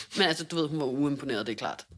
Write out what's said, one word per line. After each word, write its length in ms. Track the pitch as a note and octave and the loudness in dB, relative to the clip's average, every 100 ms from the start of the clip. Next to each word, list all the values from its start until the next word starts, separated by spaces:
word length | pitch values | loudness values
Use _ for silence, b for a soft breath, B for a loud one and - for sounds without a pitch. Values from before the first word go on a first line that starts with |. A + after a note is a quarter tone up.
| B - | B 2
Men 100 | F#3 | 4
altså, 180 | D#3+ | 2
du 120 | D#3+ E3 | -2 0
ved, 120 | D3 | 0
hun 120 | D#3 | 0
var 60 | C3+ | 0
uimponeret, 600 | C3 C#3+ C#3 C3+ G#2+ A2 | 2 2 0 -2 -2 -2
det 60 | |
er 40 | G#2+ | -4
klart. 300 | D#2+ - - | -4 -6 -12